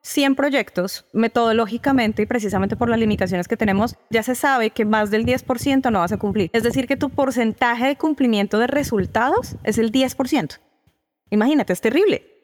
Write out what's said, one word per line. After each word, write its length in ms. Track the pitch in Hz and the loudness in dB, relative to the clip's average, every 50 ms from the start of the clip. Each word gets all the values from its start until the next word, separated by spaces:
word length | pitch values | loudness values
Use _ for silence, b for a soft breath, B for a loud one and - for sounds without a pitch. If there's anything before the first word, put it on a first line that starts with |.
| _ | _
cien 300 | - - 302 277 269 269 | -4 -2 0 2 2 2
proyectos, 680 | - 277 294 269 262 202 - _ 180 180 196 - - _ _ | 2 0 0 0 0 -2 -2 _ -4 -4 -4 -6 -12 _ _
metodológicamente 1080 | - 220 226 233 _ 240 233 226 220 226 226 196 226 240 - 277 277 262 226 214 214 - | -2 0 0 2 _ 2 2 2 2 2 0 -2 -4 -4 0 0 2 2 2 0 0 -2
y 40 | 214 | -2
precisamente 480 | - 247 240 214 196 190 185 196 202 226 | 0 -2 -2 -2 -2 0 0 -2 -2 -2
por 140 | - 240 233 | -2 0 0
las 100 | 233 226 | 0 0
limitaciones 480 | 226 214 208 - 196 180 190 180 175 | 2 0 0 0 0 -2 -2 -4 -2
que 100 | - 233 | -4 -2
tenemos, 400 | - 220 208 190 196 220 240 - _ _ _ | -2 0 0 2 0 0 -2 -4 _ _ _
ya 140 | 214 226 214 | -4 -2 -2
se 100 | 254 247 | -2 -4
sabe 360 | - - 285 269 247 220 226 | 0 2 2 2 2 0 -2
que 140 | - - 226 | 0 -2 0
más 280 | 208 220 214 214 202 | 2 2 0 0 0
del 120 | 208 214 233 | 0 0 0
diez 200 | 240 254 262 - | 0 -2 -2 -2
por 160 | - 262 233 | -4 -4 -2
ciento 320 | - 285 269 269 262 254 | 0 0 0 2 2 2
no 80 | 220 190 | 0 2
vas 100 | 170 175 | 0 0
a 80 | 214 196 | -2 -2
cumplir. 320 | - 202 190 214 185 165 | -2 -2 0 0 -2 0
Es 120 | - 226 220 | 0 0 0
decir, 240 | 240 233 269 254 - | 0 0 -2 -2 -2
que 80 | 277 | -2
tu 140 | - 302 269 | -2 -2 -4
porcentaje 760 | - - 277 254 254 254 233 220 208 - 254 240 240 233 247 | 0 0 0 0 0 0 0 -2 0 0 0 0 2 0 0
de 100 | 269 285 | 0 0
cumplimiento 600 | - - 320 302 - 269 240 220 202 202 196 - 214 | 0 -2 -2 0 0 0 2 2 0 0 0 0 0
de 80 | 240 | 0
resultados 880 | 247 - 294 277 - 240 202 180 - - 220 233 269 339 466 508 - - - | 0 0 -2 -2 0 -2 -2 -2 -2 0 0 0 2 0 0 -2 -4 -12 -6
es 160 | - - 208 226 | -4 -2 0 0
el 140 | 226 226 | 0 0
diez 240 | 214 262 262 254 - | 2 0 0 0 0
por 100 | - 269 | -4 -2
ciento. 300 | 254 320 262 170 135 - - _ _ _ _ _ _ _ _ _ _ _ _ _ _ | 0 0 -2 -2 -4 -10 -16 _ _ _ _ _ _ _ _ _ _ _ _ _ _
Imagínate, 420 | 202 214 214 262 311 285 208 - | 0 2 2 4 2 2 2 0
es 80 | 185 - | -2 -2
terrible. 460 | - 220 233 320 403 403 - - - _ _ _ | 0 0 2 4 2 2 2 -2 -6 _ _ _